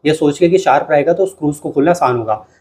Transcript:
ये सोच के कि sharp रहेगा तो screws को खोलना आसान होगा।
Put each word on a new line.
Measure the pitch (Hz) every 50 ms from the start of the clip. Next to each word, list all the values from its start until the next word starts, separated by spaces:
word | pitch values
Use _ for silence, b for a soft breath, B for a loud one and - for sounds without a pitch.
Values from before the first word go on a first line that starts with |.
| -
ये | 147 156
सोच | 156 156 147 143 -
के | 180 170
कि | 180 180
sharp | 190 147 131 147 151 -
रहेगा | 151 143 139 165
तो | 170 175 190
screws | 190 - - 151 147 147 -
को | - 156
खोलना | - 147 139 170
आसान | 175 175 147 127 123
होगा। | 120 113 110 107 107 b b b b